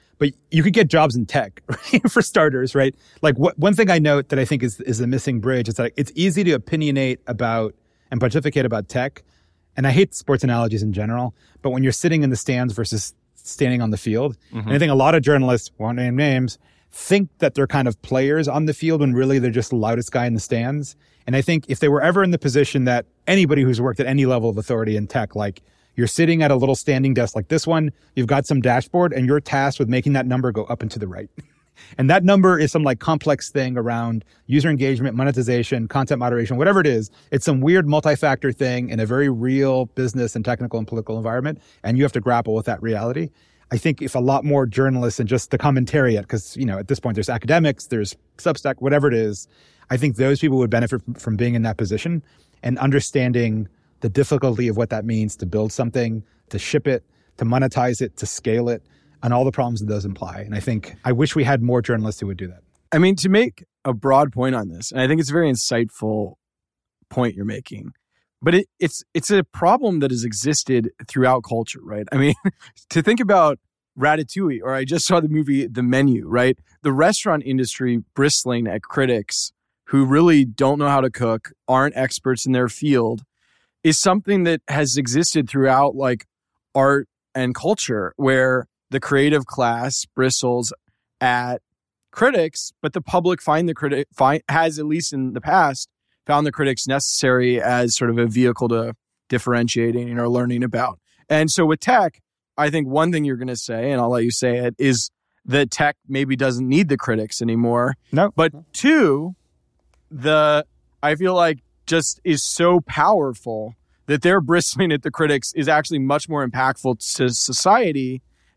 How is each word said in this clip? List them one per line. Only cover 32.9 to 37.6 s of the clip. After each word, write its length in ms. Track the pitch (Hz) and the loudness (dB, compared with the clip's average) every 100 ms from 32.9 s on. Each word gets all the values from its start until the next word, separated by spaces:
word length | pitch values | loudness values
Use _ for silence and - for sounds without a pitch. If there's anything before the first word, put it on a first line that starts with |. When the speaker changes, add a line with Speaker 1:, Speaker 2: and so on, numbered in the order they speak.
| 123 | 0
Speaker 1:
complex 500 | - 156 - 139 - | -2 -2 0 -2 -2
thing 260 | 143 127 123 | -4 -2 -2
around 480 | 117 117 117 113 - _ - | -4 -4 -4 -4 -8 _ 0
user 240 | 139 156 | 2 2
engagement, 460 | 147 135 127 135 117 | 2 0 0 -2 0
monetization, 720 | 135 127 117 123 117 127 110 | 0 0 0 0 0 -2 -2
content 320 | 139 131 139 | -2 0 0
moderation, 360 | 123 120 117 127 | 0 -2 -2 0
whatever 220 | 165 196 | 2 2
it 60 | 151 | 2
is. 240 | 120 101 _ - | 0 -2 _ -6
It's 120 | 139 - | -4 0
some 160 | 135 | 0